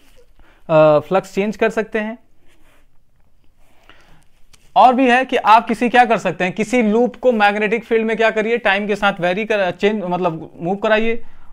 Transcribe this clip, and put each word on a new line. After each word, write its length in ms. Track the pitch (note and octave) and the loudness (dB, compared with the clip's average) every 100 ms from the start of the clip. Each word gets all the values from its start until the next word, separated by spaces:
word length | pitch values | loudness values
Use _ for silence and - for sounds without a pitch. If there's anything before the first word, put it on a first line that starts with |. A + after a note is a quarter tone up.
| _ - - - - _ - | _ -20 -20 -20 -20 _ 0
अ, 280 | D#3 D#3 D3+ | 4 6 4
फ्लक्स 360 | - F#3 F#3+ | 2 -4 -2
चेंज 220 | G3 G#3+ - | -4 -6 -2
कर 140 | A3 | -2
सकते 280 | A3 G#3+ A3 | -2 -6 -6
हैं। 200 | G#3+ A#3 _ - - - - _ - - _ _ _ _ - _ - - - - - - - - - - - F3+ | -8 -12 _ -20 -20 -20 -20 _ -20 -20 _ _ _ _ -20 _ -20 -20 -20 -20 -20 -20 -20 -20 -20 -20 -2 4
और 180 | A#3+ | 4
भी 160 | B3 B3 | 4 2
है 140 | B3 | 2
कि 120 | C4 B3 | 0 -2
आप 320 | G3+ A3+ A#3 | 4 4 2
किसी, 200 | G#3+ A#3+ | -2 2
क्या 160 | B3 | 2
कर 140 | A#3 G#3 | 2 0
सकते 260 | F#3 D#3+ | -2 -4
हैं, 80 | F3+ | -4
किसी 300 | F#3+ G#3 B3+ | -4 -2 0
लूप 340 | G#3+ A3+ B3 - | 2 2 0 0
को 160 | B3+ | 0
मैग्नेटिक 520 | A3 G#3 G#3 G#3 A3+ | 2 2 0 -2 -4
फील्ड 220 | - A3+ A3 | -2 -2 0
में 100 | A3 | 0
क्या 140 | A3 | 0
करिए, 280 | A3 G#3+ A#3 | 0 -2 -2
टाइम 280 | G#3+ G3 G#3 | 0 -2 -2
के 100 | G3+ | -2
साथ 240 | G3+ G3 | -2 0
वेरी 240 | F3 F#3 | -2 -2
कर, 260 | A3 G#3+ F3+ | -2 -2 -2
चेंज, 340 | F3 G3+ G#3+ | -2 -2 -2
मतलब 520 | F3+ F3 F3 D#3+ D3+ - | -4 -2 -2 -4 -12 -10
मूव 160 | E3 G3+ | -8 -4
कराइए 480 | A3 G#3+ A#3 A#3 - - - | -2 0 0 -4 -6 -10 -14